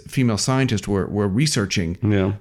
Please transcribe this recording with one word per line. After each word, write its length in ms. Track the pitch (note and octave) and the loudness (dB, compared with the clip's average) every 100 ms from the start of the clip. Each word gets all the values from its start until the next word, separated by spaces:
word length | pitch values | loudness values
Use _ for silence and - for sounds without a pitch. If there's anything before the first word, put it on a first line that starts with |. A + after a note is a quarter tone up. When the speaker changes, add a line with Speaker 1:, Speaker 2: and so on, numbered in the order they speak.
| - | -4
Speaker 1:
female 320 | - A#2+ G#2 | 0 0 2
scientist 480 | - C3 B2+ G#2 G2+ | 0 2 2 -2 -2
were, 180 | G2 - | -2 0
were 220 | G2+ G2+ | 0 0
researching 720 | G#2 D#3 B2 G2 G#2 E2 F2 | 2 0 0 -2 -2 -2 -2
Speaker 2:
Yeah. 320 | G#2 G2+ F#2+ G2+ | 0 2 2 0